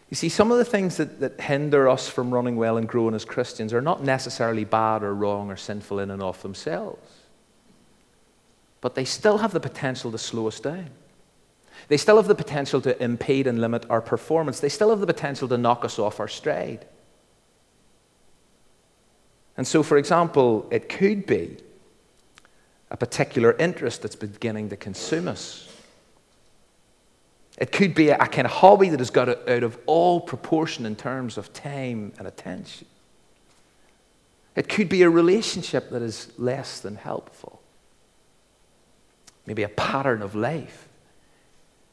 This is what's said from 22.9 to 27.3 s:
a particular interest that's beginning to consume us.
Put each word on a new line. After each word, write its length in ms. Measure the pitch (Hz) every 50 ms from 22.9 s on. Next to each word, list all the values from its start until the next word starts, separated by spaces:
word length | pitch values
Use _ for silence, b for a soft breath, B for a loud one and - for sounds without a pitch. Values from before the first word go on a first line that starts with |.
a 80 | - -
particular 580 | 120 - - - 139 - - 131 113 117 117 -
interest 440 | 160 175 170 - 147 117 - -
that's 120 | - 107 -
beginning 540 | - 110 104 98 - - 113 107 107 104 101
to 80 | 101
consume 500 | - - 104 95 - - - 156 165 180
us. 480 | 156 104 - - - - - - - - - - _ _ _ _ _ _ _ _ _ _ _ _ _ _ _ _ _ _ _ _ _ _ _ _ _ _ _ _ _